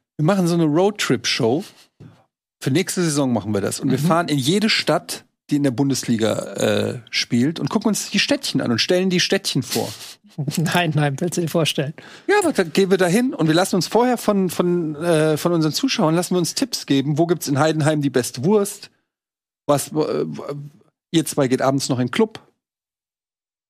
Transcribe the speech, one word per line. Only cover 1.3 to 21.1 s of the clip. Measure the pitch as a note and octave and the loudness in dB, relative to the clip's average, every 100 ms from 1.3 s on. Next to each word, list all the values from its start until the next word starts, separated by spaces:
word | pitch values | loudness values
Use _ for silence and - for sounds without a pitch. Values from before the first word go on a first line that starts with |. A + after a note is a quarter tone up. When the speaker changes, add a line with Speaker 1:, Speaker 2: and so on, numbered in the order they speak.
| - A2+ C#3+ G#3 - _ - - - _ _ _ - | 0 0 0 -4 -18 _ -20 -20 -20 _ _ _ -6
Speaker 1:
Für | C#3 | 0
nächste | C#3 F#3 - | 0 0 0
Saison | E3+ C#3+ C3+ | 0 0 0
machen | A2+ G2 | 0 -2
wir | G2+ | -2
das. | G#2 - | -2 -2
Und | C#3+ | -2
wir | C3 | 0
Speaker 2:
Mhm. | |
Speaker 1:
fahren | D#3+ E3 E3 | 2 2 0
in | C#3+ | 0
jede | B2+ G3+ G#3+ | 2 2 2
Stadt, | - - - - - _ _ - | 0 0 0 -2 -14 _ _ -4
die | D3 | 0
in | |
der | C#3+ | 0
Bundesliga, | A#2 C#3 B2+ - A#2 G#2+ G#2 - | 2 0 0 0 0 0 -2 -6
äh, | - A#2 G#2 G#2+ A2+ - | -2 0 2 0 -4 -8
spielt | - - A#2+ C3 E3+ | -6 -2 0 0 0
und | C#3+ | -2
gucken | A3 A3 | 0 0
uns | G3+ - | -2 -4
die | G3+ | -4
Städtchen | - C#4+ - - | 0 -2 -2 -2
an | - | 0
und | A#2 | -2
stellen | - F3+ F#3+ | 2 2 2
die | F3+ | 0
Städtchen | - G3 - C#3+ | 0 0 -2 -4
vor. | B2 A#2 - - - - _ - | -2 -4 -6 -8 -16 -20 _ -8
Speaker 3:
<laughs> | C#3+ D#3+ D#3+ | -4 -2 0
Heidenheim, | F3+ F3 D3+ D3 C3+ | 0 0 0 0 -2
willst | F3+ - | -4 -4
du | |
dir | E3 | -2
vorstellen? | E3+ D3 - C#3 - - - - | 0 0 -2 -4 -8 -18 -10 0
Speaker 1:
Ja, | G#4 | 2
aber | F4 | 2
dann | - E3+ | 0 0
gehen | E3 F#3+ | 2 2
wir | F#3 | 4
da | F#3 | 4
hin | G3+ C4 | 2 0
und | - D#3+ | 0 2
wir | |
lassen | D#3+ F#3+ F#3+ | 2 2 0
uns | - | 2
vorher | G#3+ B3 A#3+ | 2 2 0
von, | - G3+ F#3 | 0 0 0
von, | - F3+ F3 D#3 D3 | 0 0 0 -2 -4
äh, | E3+ D#3+ D#3 D3+ | 0 2 4 2
von | F3 | 2
unseren | E3+ D#3 | 2 0
Zuschauern, | - C4+ - D#3+ | 0 -2 0 2
lassen | E3 F3+ | 2 0
wir | F3+ | 0
uns | E3 | 0
Tipps | - B3+ - - | -2 -4 -4 0
geben. | C#3 C3+ D3 | 0 0 0
Wo | E3 | 0
gibt's | F3 - | 0 -2
in | C#3 | 0
Heidenheim | D#3+ D#3+ D3 D#3 | 2 2 0 0
die | C#3 | 0
beste | B2+ A#2+ - | 0 -2 -2
Wurst? | D3 G#3+ G3+ - - _ _ _ _ _ _ _ - | 2 2 0 -8 -18 _ _ _ _ _ _ _ -2
Was, | C#3+ - | -2 0
äh, | D3+ D3 D3 D#3+ D3 - C#3+ D3 _ _ _ - | -4 -2 -2 -4 -6 -12 -12 -14 _ _ _ -4